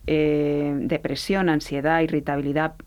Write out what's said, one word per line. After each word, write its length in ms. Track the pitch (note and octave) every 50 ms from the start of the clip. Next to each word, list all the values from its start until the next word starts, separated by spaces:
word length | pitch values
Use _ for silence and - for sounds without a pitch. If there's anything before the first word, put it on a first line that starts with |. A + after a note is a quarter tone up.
| -
eh, 680 | - D#3 D#3 D3+ D3+ D3+ D3 D3 D3 D3 D3 D3 D3 C#3+ C#3
depresión, 640 | - - - - - - C#3 C3+ - - G3 G3 F#3+ F3
ansiedad, 540 | D#3 D3+ - - D3 C#3 C#3 D#3 D#3+ E3
irritabilidad, 720 | D#3+ D#3 D#3+ D3+ D3 - C#3+ C#3+ C#3 C#3+ C#3 D#3 D#3 D#3 D#3+ - -